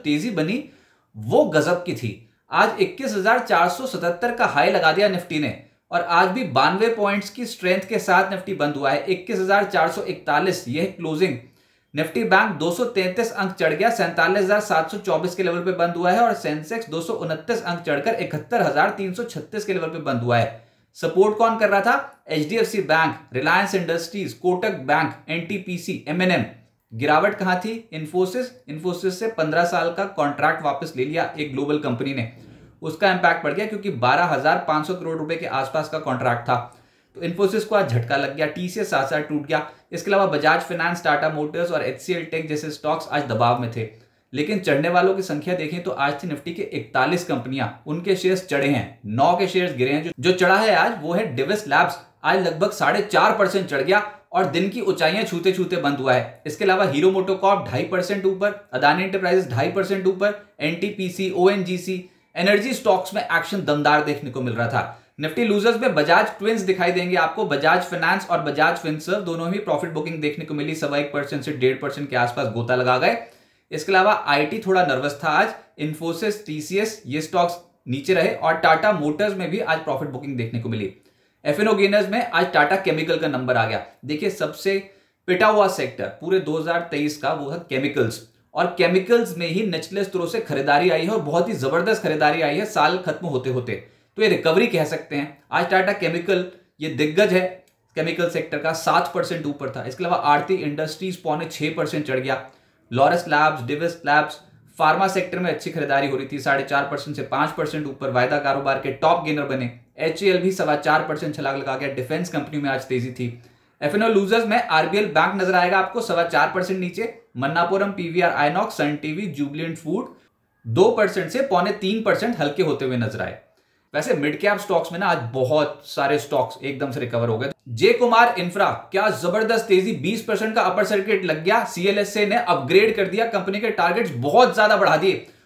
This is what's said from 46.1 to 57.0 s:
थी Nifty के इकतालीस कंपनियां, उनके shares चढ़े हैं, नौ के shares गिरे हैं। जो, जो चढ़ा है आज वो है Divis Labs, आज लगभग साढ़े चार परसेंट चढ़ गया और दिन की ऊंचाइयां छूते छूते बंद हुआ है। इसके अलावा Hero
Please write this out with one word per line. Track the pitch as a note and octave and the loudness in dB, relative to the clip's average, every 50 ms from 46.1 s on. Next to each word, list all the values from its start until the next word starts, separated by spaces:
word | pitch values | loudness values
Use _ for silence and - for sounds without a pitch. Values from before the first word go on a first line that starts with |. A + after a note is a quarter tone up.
| D3 - | -2 -4
थी | - E3+ | -6 -8
Nifty | D3 C#3+ - E3+ | -8 -8 -8 -10
के | E3+ - F#3+ - | -8 -8 -8 -8
इकतालीस | - C3+ A2+ - - C3 C3 D3+ F3+ F3 - | -8 -8 -8 -4 0 0 2 2 0 0 -2
कंपनियां, | - D3+ B2 A#2 C3 C3+ C3+ A2+ - - - - | -2 -4 -4 -4 -4 -4 -4 -4 -4 -6 -10 -10
उनके | D3+ D3+ E3+ F3 G3+ F#3+ | -8 -6 -4 0 0 0
shares | F3+ - F#3 F#3 F3+ - | 2 2 0 0 0 -2
चढ़े | - C#3+ C3+ C#3 C#3 | -2 -2 0 2 2
हैं, | C#3+ A#2 F#2+ - - _ - | 2 0 -2 -6 -10 _ -10
नौ | G#2 G#2+ B2 C#3+ E3 F3+ | -4 0 2 4 4 4
के | F#3 G3 F3+ | 4 2 0
shares | F3+ F#3 F3+ F3 C#3+ | 0 0 0 0 0
गिरे | A#2+ B2 C3+ | 0 0 0
हैं। | C#3+ D#3 D#3+ | 0 -2 -2
जो, | E3+ E3+ - | -4 -6 -2
जो | B2+ F3 F3+ | 0 2 2
चढ़ा | - F3+ F3+ F#3 G#3 | 4 4 4 4 4
है | A3 A3 F#3+ | 4 4 4
आज | D#3+ F3 A3+ A#3 F#3+ | 4 4 2 0 -4
वो | D3 D#3+ | -4 -2
है | F3 G#3+ A3+ E3+ B2 | -2 -2 -2 -2 -2
Divis | B2+ C#3 D#3 G#3 G#3 - C#3+ | -2 -2 -2 -2 -4 -2 0
Labs, | C#3 D#3+ F3 - - - - - _ _ - | 2 2 2 2 0 -8 -14 -20 _ _ -2
आज | D3+ F3+ F#3+ F3+ | 0 2 2 2
लगभग | E3+ D#3+ D#3 E3 - | 0 0 0 -2 -2
साढ़े | - - D#3 C#3+ E3 G3+ | 0 0 0 2 2 2
चार | - - - D3+ F3+ G#3+ G#3+ G#3 | 0 0 2 4 4 4 4 2
परसेंट | G3 F3+ - F#3+ F3+ | 2 2 0 -2 -2
चढ़ | - D3 C3+ | -2 -2 -2
गया | C3 E3 G3 G#3 - - - - _ - | 2 2 2 2 2 -2 -10 -16 _ -4
और | - F3+ F#3+ | 0 0 0
दिन | C#3+ C3 E3+ F#3 G3+ | 2 2 0 0 0
की | - B3 | -2 -2
ऊंचाइयां | G3 F#3+ F#3 E3 D#3+ D#3+ F3+ G#3+ - | -2 0 0 2 2 2 2 0 -2
छूते | - F3+ E3+ E3 F#3 | -2 -2 0 2 2
छूते | F#3 F#3 F3+ - F3+ E3+ | 2 2 0 -2 -2 -2
बंद | - C#3+ C#3 C3 | 0 0 0 0
हुआ | C3 C3 | 2 2
है। | B2 B2+ A2+ - - - - | 2 2 0 -2 -8 -12 -12
इसके | D3+ - - G#3+ | -10 -6 0 2
अलावा | F#3+ F#3 F#3+ G3 | 2 4 4 2
Hero | D3+ C3+ D3 | 2 2 2